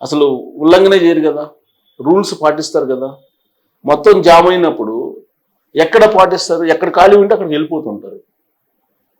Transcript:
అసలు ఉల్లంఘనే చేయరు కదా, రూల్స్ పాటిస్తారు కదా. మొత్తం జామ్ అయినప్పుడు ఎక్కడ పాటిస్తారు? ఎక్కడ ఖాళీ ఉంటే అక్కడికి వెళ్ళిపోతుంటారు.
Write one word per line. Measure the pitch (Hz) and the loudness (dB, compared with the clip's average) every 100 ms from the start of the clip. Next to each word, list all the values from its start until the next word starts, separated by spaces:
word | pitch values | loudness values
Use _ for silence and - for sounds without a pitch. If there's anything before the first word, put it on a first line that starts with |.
అసలు | 135 156 147 127 - - | -6 -2 0 -2 -10 -4
ఉల్లంఘనే | 156 180 196 196 | 2 4 4 2
చేయరు | 170 160 156 | 2 0 -2
కదా, | 147 151 _ _ _ _ - 131 | -4 -10 _ _ _ _ -10 -2
రూల్స్ | 190 196 - | -2 -2 -4
పాటిస్తారు | 151 151 151 160 131 | -2 -2 -4 -4 -4
కదా. | 127 135 131 _ _ _ _ _ _ | -6 -8 -14 _ _ _ _ _ _
మొత్తం | 131 147 143 185 165 | -4 0 4 4 6
జామ్ | 170 180 | 4 4
అయినప్పుడు | 180 165 - 110 117 143 - _ _ _ _ _ 139 | 0 -2 -4 -8 -8 -10 -14 _ _ _ _ _ -2
ఎక్కడ | 165 226 214 185 | 0 4 4 4
పాటిస్తారు? | 185 175 - 165 165 | 2 0 -4 -4 -2
ఎక్కడ | 160 180 170 | -2 -2 2
ఖాళీ | 190 208 | 4 4
ఉంటే | 196 | 2
అక్కడికి | 208 175 | -2 -4
వెళ్ళిపోతుంటారు. | 151 156 156 117 104 98 - _ _ _ _ _ _ _ _ _ _ | -6 -4 -8 -8 -14 -16 -20 _ _ _ _ _ _ _ _ _ _